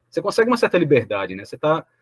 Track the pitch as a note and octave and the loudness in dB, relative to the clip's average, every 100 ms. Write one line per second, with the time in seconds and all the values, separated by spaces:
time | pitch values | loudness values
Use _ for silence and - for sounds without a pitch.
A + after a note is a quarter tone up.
0 | _ - G3 F#3+ A3+ A#3+ G#3 F3+ D#3 C3+ | _ -6 -2 0 2 2 2 2 4 2
1 | G#2+ G2+ F#2+ F#2+ G#2 - D3+ D#3 - _ | 2 -6 -6 -10 -14 -6 -2 -2 -4 _